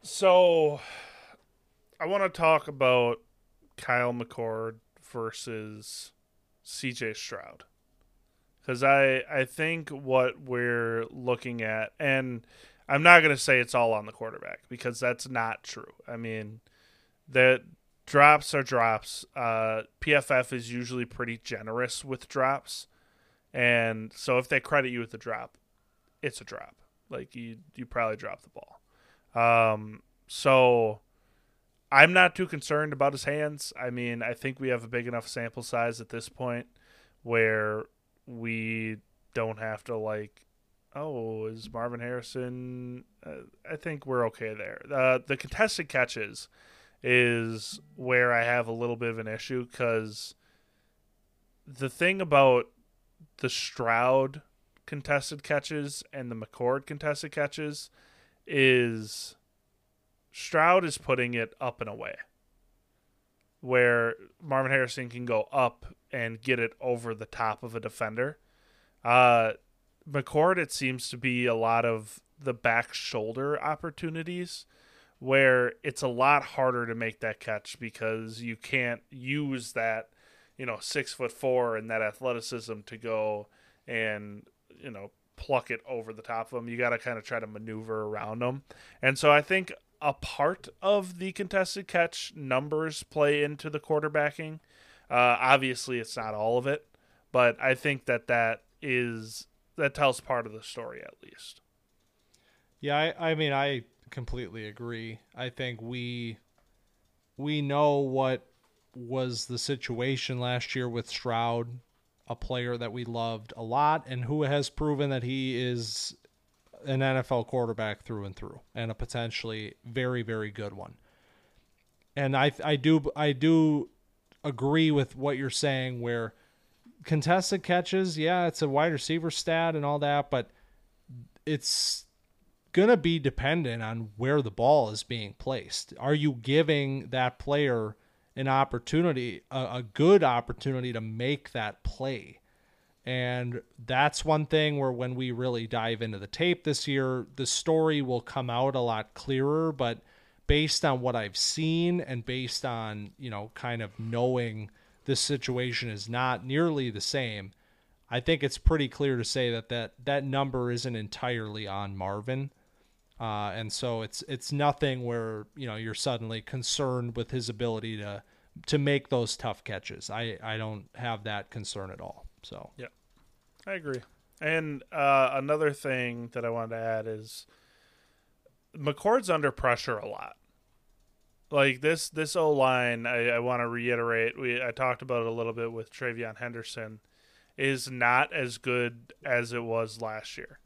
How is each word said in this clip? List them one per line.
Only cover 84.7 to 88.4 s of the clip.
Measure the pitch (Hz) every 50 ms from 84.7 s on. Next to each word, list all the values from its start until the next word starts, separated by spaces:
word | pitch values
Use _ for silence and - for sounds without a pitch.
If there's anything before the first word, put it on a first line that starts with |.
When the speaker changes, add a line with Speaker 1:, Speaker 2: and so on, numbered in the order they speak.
| -
Speaker 1:
you | _ - 135
know, | 110 98 101 104 _ _ _ _ _
pluck | - - - 139 123 - -
it | 120 - _
over | 131 131 117 110 113 110
the | 107
top | - - 117 113 113 -
of | 127 120
him. | 117 117
You | 117
gotta | 120 123 120 120
kinda | 113 - 123 117 110
try | - - 127 113
to | 110
maneuver | 107 104 104 110 113 110 110 110 110 110 107 107
around | 107 107 104 110 107 110 117